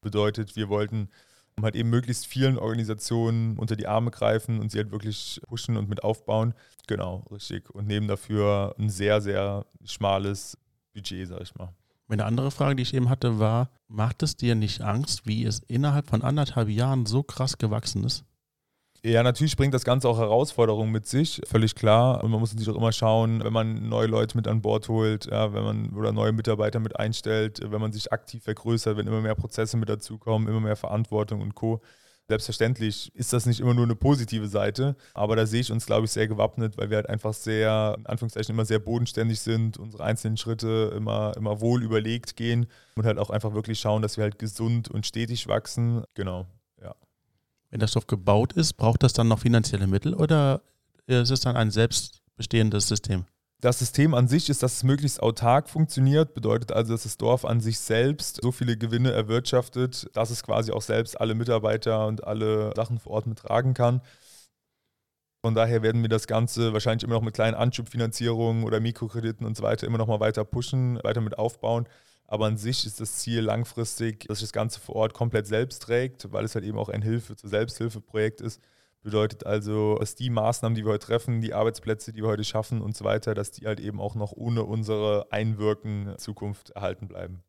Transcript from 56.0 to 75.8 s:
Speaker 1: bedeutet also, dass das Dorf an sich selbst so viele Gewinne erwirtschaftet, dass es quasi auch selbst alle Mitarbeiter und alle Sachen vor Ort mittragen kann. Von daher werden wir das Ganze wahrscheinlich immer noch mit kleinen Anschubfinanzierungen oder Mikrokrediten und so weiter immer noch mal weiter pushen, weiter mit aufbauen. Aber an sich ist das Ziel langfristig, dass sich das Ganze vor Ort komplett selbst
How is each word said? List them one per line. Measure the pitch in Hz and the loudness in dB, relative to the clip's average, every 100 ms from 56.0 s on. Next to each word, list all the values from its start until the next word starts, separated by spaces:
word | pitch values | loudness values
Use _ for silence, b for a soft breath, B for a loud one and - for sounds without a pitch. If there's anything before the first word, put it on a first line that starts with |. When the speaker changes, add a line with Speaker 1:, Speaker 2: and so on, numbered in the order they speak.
| 135 147 156 | 4 6 4
Speaker 1:
bedeutet | - 110 110 117 | 0 0 0 2
also, | - 113 | 0 2
dass | 113 | 0
das | 107 - | -4 -2
Dorf | 110 127 - | 2 2 2
an | 120 | 0
sich | 110 110 | 2 -2
selbst | - 113 127 147 - - | 0 2 2 0 -6 -2
so | 123 | -2
viele | 127 123 113 | 0 -2 0
Gewinne | 113 117 127 | 0 2 2
erwirtschaftet, | 104 107 113 127 127 123 123 127 - - | 2 0 0 2 0 0 -2 -2 -4 -8
dass | - 113 | -4 -2
es | 117 | -4
quasi | - 107 113 | -2 0 0
auch | 110 | -4
selbst | - 110 117 - | 0 0 -2 -2
alle | 113 | -2
Mitarbeiter | 110 117 113 107 110 113 110 107 | 0 2 2 2 0 0 0 0
und | 110 - | -2 -4
alle | 107 107 107 107 107 | -2 0 0 0 -2
Sachen | 117 117 | -2 -4
vor | - | -4
Ort | 107 110 | -4 -4
mittragen | 113 - 113 131 | -8 0 2 2
kann. | 127 120 123 B B B B B _ _ _ _ _ _ _ _ _ | 4 4 2 B B B B B _ _ _ _ _ _ _ _ _
Von | 117 113 | 0 2
daher | 113 117 | 4 4
werden | 110 113 | 4 2
wir | 113 | 2
das | 110 - | 0 0
Ganze | 113 117 - 117 | 0 0 0 0
wahrscheinlich | 107 117 113 117 | 2 0 -2 0
immer | 113 | -2
noch | |
mit | 113 | -2
kleinen | 104 113 110 | 0 0 2
Anschubfinanzierungen | 120 123 117 120 113 - 117 113 113 113 110 | 0 0 -8 -2 -2 -2 -2 0 0 0 0
oder | 110 | 0
Mikrokrediten | 113 113 110 117 113 110 113 | 0 -2 -6 -4 -4 -4 -6
und | 110 | -2
so | |
weiter | 107 110 - | 0 0 0
immer | 113 | -2
noch | 110 | 0
mal | 107 | 2
weiter | 107 110 107 | 0 0 -4
pushen, | 120 123 131 127 120 | -4 -2 0 0 0
weiter | 110 113 | -2 0
mit | 107 - | -2 -2
aufbauen. | 113 - 113 117 117 b b b b | -4 -2 -2 0 -2 b b b b
Aber | 107 107 | 0 0
an | 107 | 0
sich | 107 127 110 | -2 -4 -4
ist | - | -6
das | 113 - | -8 -6
Ziel | - 117 | -4 -2
langfristig, | 110 110 117 - 113 - 117 107 - | 0 0 -2 -6 -6 -4 -4 -6 -8
dass | 104 | -8
sich | 104 | -6
das | |
Ganze | - 113 - | -4 -4 -6
vor | - 110 | -8 -2
Ort | 110 | -2
komplett | - 120 117 104 | 0 0 0 0
selbst | 107 131 - | 0 0 -6